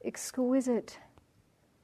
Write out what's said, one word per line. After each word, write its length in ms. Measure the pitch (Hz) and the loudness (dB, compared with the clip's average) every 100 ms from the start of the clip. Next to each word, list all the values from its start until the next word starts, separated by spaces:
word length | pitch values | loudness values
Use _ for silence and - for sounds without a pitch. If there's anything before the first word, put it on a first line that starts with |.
exquisite 920 | - - - - 247 269 247 226 - - - - _ _ _ _ _ _ | -8 -6 -6 0 4 4 4 0 -2 -14 -20 -20 _ _ _ _ _ _